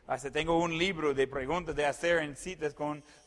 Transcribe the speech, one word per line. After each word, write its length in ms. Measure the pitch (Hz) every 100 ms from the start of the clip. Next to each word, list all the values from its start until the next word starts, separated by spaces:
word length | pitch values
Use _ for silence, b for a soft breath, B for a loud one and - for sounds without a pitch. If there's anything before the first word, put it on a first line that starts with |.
| -
hasta 240 | 131 139
tengo 300 | 151 165 165
un 180 | 170 165
libro 380 | 185 165 151 135
de 100 | 135
preguntas 500 | 139 131 170 170 143
de 120 | 147
hacer 320 | 131 170 170
en 160 | 147 135
citas 400 | 180 170 151 -
con, 280 | 147 151 - B